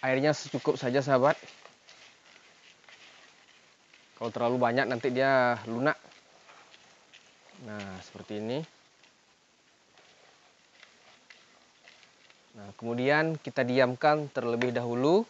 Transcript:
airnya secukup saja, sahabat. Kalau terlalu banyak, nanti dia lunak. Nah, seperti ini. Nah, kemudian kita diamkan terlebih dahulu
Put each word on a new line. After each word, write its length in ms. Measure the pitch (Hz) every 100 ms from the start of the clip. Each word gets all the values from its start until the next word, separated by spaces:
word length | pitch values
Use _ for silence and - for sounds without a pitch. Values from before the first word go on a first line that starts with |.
airnya 320 | 131 131 147
secukup 400 | 147 143 131 147 131
saja, 240 | 127 131
sahabat. 340 | 135 135 135 - - - - _ - - - - - - - - - - - - - - - - _ - _ _ _ - _ -
Kalau 160 | 117
terlalu 240 | 110 120 123
banyak, 320 | 120 120 135
nanti 240 | 120 131
dia 480 | 127 135 135 123 117 113
lunak. 260 | 117 139 - - - _ - - - - - - - _ - - _ - - 120
Nah, 320 | 104 98 92
seperti 400 | - 101 92 104
ini. 180 | 110 131 160 _ _ _ _ _ _ _ _ _ _ _ _ _ - _ - _ _ _ _ _ - _ - - _ - - _ _ _ - - - _ _ _ _ -
Nah, 160 | 101 98
kemudian 560 | 113 120 127 151 160 160
kita 240 | - 131
diamkan 720 | 123 127 127 127 151 151 147
terlebih 400 | - 120 117 123
dahulu 560 | 120 120 120 139 185 233